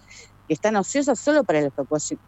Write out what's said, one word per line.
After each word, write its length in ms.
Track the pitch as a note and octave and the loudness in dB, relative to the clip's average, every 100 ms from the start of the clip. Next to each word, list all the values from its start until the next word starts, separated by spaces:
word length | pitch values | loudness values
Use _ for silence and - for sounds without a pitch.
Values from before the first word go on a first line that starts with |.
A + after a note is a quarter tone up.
| - - - - - | -20 -20 -20 -18 -8
que 60 | |
están 220 | D#3 G#3+ G#3+ | -2 0 0
ociosas 420 | F#3 C#4 C#4+ A#3 | 0 0 0 0
solo 260 | - D4+ | 2 2
para 160 | G#3+ D#3 | 2 2
la 80 | C#3+ | 0
especu-, 500 | - C3+ D3+ - D3+ | -2 -4 -2 -4 -10